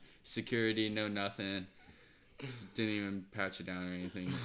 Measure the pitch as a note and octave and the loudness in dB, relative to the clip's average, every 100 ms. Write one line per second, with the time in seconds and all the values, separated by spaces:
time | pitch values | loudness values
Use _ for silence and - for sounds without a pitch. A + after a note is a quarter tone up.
0 | - - - - A2 A#2 A2+ A2 A2 G#2+ | -12 -18 -6 -4 2 4 6 6 4 2
1 | G#2+ G2+ G2+ - G2 G2 F#2+ - - - | 2 2 0 0 -2 -2 -4 -12 -20 -20
2 | - - - - C#3 A#2+ G2 - A2 G#2 | -20 -20 -20 -10 -8 -8 -6 0 2 2
3 | G2+ G2 F#2 G#2+ F#2+ F#2 F2+ F2+ F2+ F2+ | 0 -2 -4 -2 -2 -2 -4 -2 -2 -2
4 | F2+ F#2 F2+ F#2 | -4 -2 -2 -2